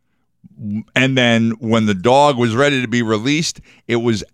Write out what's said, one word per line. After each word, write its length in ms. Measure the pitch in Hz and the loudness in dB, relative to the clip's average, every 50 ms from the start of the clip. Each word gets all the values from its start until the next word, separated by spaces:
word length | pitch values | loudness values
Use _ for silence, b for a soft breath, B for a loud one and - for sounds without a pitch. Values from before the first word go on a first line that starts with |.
| _ _ _ _ _ _ _ _ - - _ - 110 104 104 110 - _ - | _ _ _ _ _ _ _ _ -20 -20 _ -14 -10 -8 -8 -8 -8 _ -4
And 220 | 131 131 135 135 131 | -2 -2 0 0 2
then 320 | 123 120 117 113 113 117 110 - | 2 2 2 2 2 0 -2 -4
when 280 | 117 110 113 113 110 | -2 0 0 2 2
the 80 | 107 101 | 0 0
dog 420 | 90 90 120 127 139 147 147 135 120 | 0 2 2 4 4 4 2 2 0
was 160 | 120 117 110 | 0 0 0
ready 260 | 123 143 147 143 131 | 0 0 0 0 -2
to 60 | 123 110 | -2 -2
be 140 | 117 120 | -2 -2
released, 580 | 117 110 110 104 113 139 147 160 156 - - - - b b b b b | -2 0 -2 -2 -2 -2 -2 -2 -2 -6 -8 -12 -18 b b b b b
it 80 | 120 | -4
was 260 | 117 117 120 110 95 - - | 0 0 0 0 -2 -4 -10